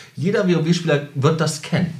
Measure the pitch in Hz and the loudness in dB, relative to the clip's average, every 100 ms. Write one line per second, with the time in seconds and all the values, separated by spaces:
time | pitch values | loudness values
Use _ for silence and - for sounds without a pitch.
0 | - - 165 214 185 165 156 165 160 147 | -16 -4 -2 0 2 2 2 0 2 0
1 | - 139 147 160 147 - - 170 - - | -2 -2 0 2 -2 -4 -4 -2 -2 -4